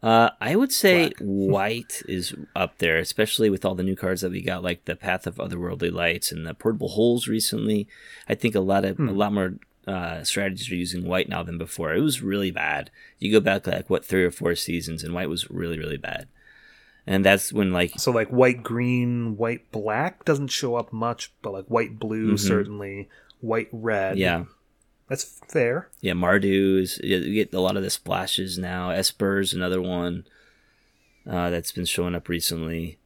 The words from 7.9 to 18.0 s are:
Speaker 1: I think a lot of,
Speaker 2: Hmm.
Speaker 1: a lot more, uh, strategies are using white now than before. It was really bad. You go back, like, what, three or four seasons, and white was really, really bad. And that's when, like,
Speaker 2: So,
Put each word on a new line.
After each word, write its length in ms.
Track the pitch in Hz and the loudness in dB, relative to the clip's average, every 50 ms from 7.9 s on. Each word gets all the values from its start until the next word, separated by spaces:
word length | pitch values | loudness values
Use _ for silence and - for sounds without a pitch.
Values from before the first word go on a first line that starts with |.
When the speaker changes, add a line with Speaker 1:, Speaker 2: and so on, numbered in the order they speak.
| - - - - - - - - | -10 -20 -20 -20 -20 -20 -4 -4
Speaker 1:
I 60 | 107 | -4
think 200 | 104 - 120 107 | 0 0 0 2
a 60 | 101 | 2
lot 240 | 95 95 98 98 98 | 2 4 2 2 2
of, 100 | 95 95 | 0 0
Speaker 2:
Hmm. 140 | - 156 120 | 0 0 0
Speaker 1:
a 40 | 95 | 2
lot 200 | 98 104 104 104 | 0 0 0 2
more, 220 | 101 95 92 92 - - _ _ _ _ | 0 0 0 -4 -8 -14 _ _ _ _
uh, 380 | - 98 92 87 82 82 82 82 | -8 -6 -6 -6 -6 -8 -6 -4
strategies 480 | - - 98 101 98 95 95 - - | -2 -2 0 -2 -2 -4 -6 -8 -6
are 40 | 90 | -4
using 280 | 90 90 87 90 90 87 | -4 -4 -4 -4 -6 -4
white 220 | 85 87 92 - - | -2 0 0 0 0
now 160 | - - 87 | -2 -6 -6
than 140 | 87 85 85 | -6 -6 -8
before. 360 | 82 82 - - 87 78 80 | -8 -8 -6 -6 -4 0 0
It 60 | 110 | 2
was 200 | 139 156 135 123 | 2 2 0 -2
really 300 | 123 101 95 101 101 95 | -2 -2 -2 0 0 -2
bad. 400 | 85 - 80 80 76 71 - - _ - - - _ _ | -2 -2 -4 -2 -2 -4 -6 -10 _ -20 -20 -20 _ _
You 120 | - 101 | -2 4
go 100 | 107 110 | 4 6
back, 260 | 98 - 98 101 - - | 6 6 0 0 0 -2
like, 220 | 87 90 95 - | -4 -4 -2 -2
what, 160 | 92 87 - | -2 -2 0
three 180 | - - 95 90 | 0 2 2 2
or 80 | 87 | 2
four 240 | - - 82 85 87 | 0 0 -2 -2 -2
seasons, 480 | 82 - - 87 85 85 - 82 82 - | -2 -2 -4 -4 -4 -4 -6 -8 -8 -8
and 100 | 80 85 | -8 -6
white 140 | 90 92 73 | -6 -4 -4
was 200 | 80 87 - - | -4 -6 -6 -8
really, 260 | - 90 87 85 85 78 | -6 -6 -6 -6 -6 -6
really 180 | - - 76 69 | -6 -6 -8 -8
bad. 300 | - - - - - - _ _ _ - - - - - - _ _ _ _ _ _ - | -8 -8 -10 -10 -10 -14 _ _ _ -20 -20 -20 -20 -20 -20 _ _ _ _ _ _ -2
And 180 | 98 95 98 | 0 4 6
that's 260 | 95 98 98 - - | 6 6 6 2 -2
when, 220 | - 107 101 95 92 | 0 0 2 2 2
like, 260 | 90 90 87 - | 2 0 0 0
Speaker 2:
So, 120 | - | -2